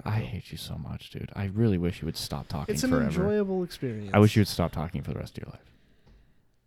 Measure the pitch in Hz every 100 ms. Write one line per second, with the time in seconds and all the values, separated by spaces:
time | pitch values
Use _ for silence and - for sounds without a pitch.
0 | - 107 - 113 - - - 82 - -
1 | - - - - 98 101 117 92 87 -
2 | 78 - - 71 - 73 71 214 262 254
3 | 226 175 196 214 196 185 175 - 131 107
4 | 101 101 107 110 101 - 85 - 78 73
5 | - - - - - - - _ _ _
6 | _ - _ _ _ _